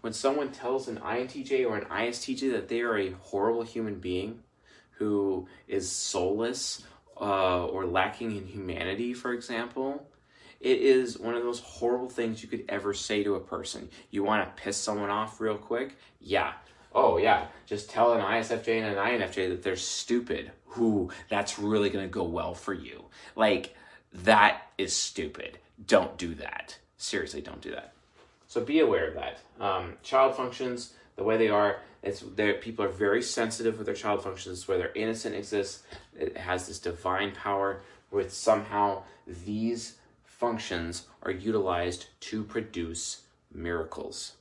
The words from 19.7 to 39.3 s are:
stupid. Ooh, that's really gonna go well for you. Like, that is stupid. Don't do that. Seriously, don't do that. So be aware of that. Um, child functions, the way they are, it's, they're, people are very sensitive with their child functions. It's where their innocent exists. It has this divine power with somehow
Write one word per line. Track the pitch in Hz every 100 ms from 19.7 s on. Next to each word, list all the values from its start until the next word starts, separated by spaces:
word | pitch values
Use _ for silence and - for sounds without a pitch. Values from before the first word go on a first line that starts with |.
| 92
stupid. | - - - 120 120 76 - - - 123
Ooh, | 113 104 90 - -
that's | 101 101 -
really | 104 107 101
gonna | 98 92
go | 101
well | 87 85 82
for | 87 -
you. | 95 - - - - - -
Like, | 110 92 - - - - _
that | 87 95 107 104 - - -
is | 95
stupid. | - - - 76 - - - _ -
Don't | 95 104 90 -
do | 85 76
that. | - - - - _ _
Seriously, | - 101 78 -
don't | - -
do | 50
that. | - - _ _ _ - _ _
So | 117
be | - 156
aware | 151 90 82
of |
that. | - - - - -
Um, | 101 92 87 87
child | - 131 135
functions, | - 123 - 127 120 - - - -
the |
way | 101 113
they | 110
are, | 104 104 - - -
it's, | 101 101
they're, | - 95 104
people | - 117 110
are | 98
very | 92 101 110
sensitive | 120 - 113 - 113 107
with |
their | 104
child | 98 107 101
functions. | 98 92 95 90
It's | -
where | 92
their | 87
innocent | - 110 113 113
exists. | 95 101 104 98 - - - - -
It | - -
has | 92 90 90
this | 98
divine | 87 87 92 92 101
power | 98 104 101 98 98 - - _
with | 101 95
somehow | - - 107 104 104 101 95 - - -